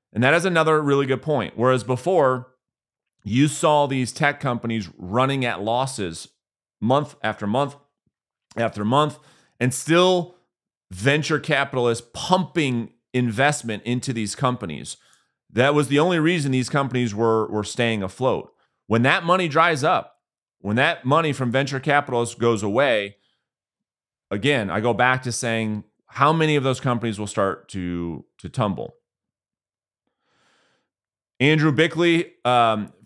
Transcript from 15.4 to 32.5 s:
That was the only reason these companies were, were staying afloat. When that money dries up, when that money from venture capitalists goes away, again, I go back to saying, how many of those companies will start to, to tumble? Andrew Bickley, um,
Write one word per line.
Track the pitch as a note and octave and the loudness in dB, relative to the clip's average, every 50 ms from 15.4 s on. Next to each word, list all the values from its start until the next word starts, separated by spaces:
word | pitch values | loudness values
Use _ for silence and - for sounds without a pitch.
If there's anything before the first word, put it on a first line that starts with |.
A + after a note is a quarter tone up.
| _ _ | _ _
That | F2 A2 B2+ C#3+ D3 | 0 2 2 4 4
was | D3 C#3+ B2 | 2 2 2
the | C#3 C#3+ | 2 2
only | D#3+ F3+ F3 D#3+ | 2 2 2 2
reason | D3+ E3 F3+ E3 C#3+ C#3 | 2 0 0 0 -2 0
these | C3 B2+ A#2+ - | 0 -2 -2 -2
companies | - C#3+ C#3 C3 B2 B2 B2 A2+ G2+ | -2 -2 -2 -2 -2 -2 -2 -2 -2
were, | G#2 A#2 A2+ A2 A2 G#2+ - | 0 0 2 2 2 0 -2
were | G#2 G#2+ G2+ | -2 -4 -4
staying | - - - A#2 A2+ A2 G#2 | -4 -4 -2 -2 0 0 -2
afloat. | F#2+ F#2 - - B2+ B2+ G2 D2 - - _ _ _ _ _ _ _ | -4 -6 -6 -2 -2 -2 -2 -2 -6 -12 _ _ _ _ _ _ _
When | - G#2+ A2+ | 0 0 2
that | A#2+ C#3 E3+ F#3+ E3+ | 4 4 2 2 2
money | E3+ F3+ F#3 F3+ D#3+ | 2 2 2 0 0
dries | C#3 D#3+ E3 F3 D#3+ B2+ | 2 2 2 2 2 0
up, | C#3 D#3 C3 G#2 - - _ _ _ _ _ _ _ _ _ _ | 0 0 0 0 -2 -6 _ _ _ _ _ _ _ _ _ _
when | F#2 G2+ G#2+ | -6 -2 0
that | B2 C#3+ E3 E3 - - | 2 2 0 0 -2 -2
money | B2+ C#3+ E3 D#3+ D3+ | 0 2 2 2 0
from | C#3 C3+ C3 A#2+ | -2 -2 -2 -2
venture | A2+ C3+ C#3 C3 C#3 C3 | 0 0 -2 -2 -4 -4
capitalists | C3 D3+ C#3+ D3 C#3 - B2 A#2 A#2 A#2 - | -2 2 2 2 2 0 -2 -2 -2 -2 -2
goes | - A#2 A#2 A#2 G2+ | 0 2 2 2 2
away, | G#2+ G2+ G#2 B2+ C#3+ C3+ A#2 G#2+ G2+ G2+ - _ _ _ _ _ _ _ _ _ _ _ _ _ _ _ _ _ _ _ _ _ _ - | 0 0 2 2 2 2 2 0 -2 -6 -10 _ _ _ _ _ _ _ _ _ _ _ _ _ _ _ _ _ _ _ _ _ _ -8
again, | G2 G#2 G2+ C#3+ C#3+ B2 G#2 F#2+ | -6 -2 0 0 0 0 0 -2
I | D#2+ A2 | -2 0
go | G#2+ B2 A#2 | 0 0 2
back | A2 B2 B2+ B2+ B2+ C3 | 2 2 2 2 0 -2
to | B2 | -6
saying, | A2+ - B2+ A#2 A2+ A2+ A2 G#2+ G#2+ G#2 - _ _ _ _ | -6 -6 -4 -4 -2 -2 -2 -4 -4 -6 -10 _ _ _ _
how | _ - - C#3 D3+ | _ -2 0 2 2
many | E3 E3 D#3 D#3 D3+ | 4 2 2 2 2
of | C#3+ | 2
those | B2+ C3+ B2 - | 0 0 -2 -2
companies | - C3+ A#2+ A2 A#2 A2+ G#2 G2+ | -2 -4 -2 -2 -4 -4 -6 -6
will | G#2+ | -8
start | G2 - A2 G2 G2 - - - - | -6 -2 -2 0 0 -2 -6 -10 -12
to, | - F#2 F2+ F2 F2 F2 F2 E2+ D#2+ - - _ _ _ | -10 -8 -6 -6 -4 -4 -6 -6 -8 -10 -14 _ _ _
to | - E2 | -16 -10
tumble? | - C3 A2 G2+ F2 B1+ A1 - - _ _ _ _ _ _ _ _ _ _ _ _ _ _ _ _ _ _ _ _ _ _ _ _ _ _ _ _ _ _ _ _ _ _ _ _ _ _ _ _ _ _ _ _ _ _ _ _ - | -4 -2 -2 -2 -2 -6 -10 -14 -16 _ _ _ _ _ _ _ _ _ _ _ _ _ _ _ _ _ _ _ _ _ _ _ _ _ _ _ _ _ _ _ _ _ _ _ _ _ _ _ _ _ _ _ _ _ _ _ _ 0
Andrew | B2+ D3 D#3 D3+ D3+ D#3+ | 2 4 4 4 4 4
Bickley, | C3 D3+ E3 E3 - D#3+ F3 E3+ E3 E3 E3+ - _ _ - | 4 4 2 2 2 0 2 2 2 2 0 -4 _ _ 0
um, | B2 | 2